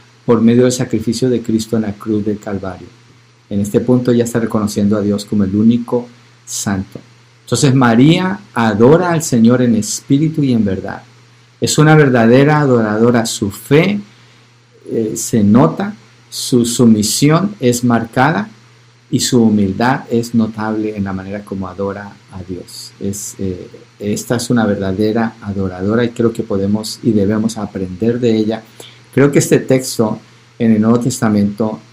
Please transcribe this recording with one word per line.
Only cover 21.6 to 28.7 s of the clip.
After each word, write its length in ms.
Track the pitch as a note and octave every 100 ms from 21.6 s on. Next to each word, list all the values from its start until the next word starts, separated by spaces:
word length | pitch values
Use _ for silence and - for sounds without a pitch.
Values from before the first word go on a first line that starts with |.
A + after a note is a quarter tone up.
| F#2
adora 460 | F2+ G2 G2+ G2+ - _
a 100 | F#2+
Dios. 500 | F2+ F2 - - - -
Es, 360 | G2+ G2 - -
eh, 280 | F#2+ F2+ - - - -
esta 380 | G#2 A2 - A2+
es 120 | -
una 160 | A#2+ G#2
verdadera 720 | G2+ F#2+ F#2+ G#2+ A2+ A2+ -
adoradora 640 | G2+ G2 F#2+ F2+ G2 A2+ A#2+
y 40 |
creo 200 | A#2+ A#2
que 120 | A2+
podemos 560 | G#2+ G2+ G2 G#2+ G#2+ -
y 80 | B2+
debemos 460 | G#2 G2 G#2+ A2+ A2
aprender 640 | G2+ G2 F#2 F2+ A2+ A#2+
de 160 | A#2+ A2
ella. 260 | G#2+ A2 -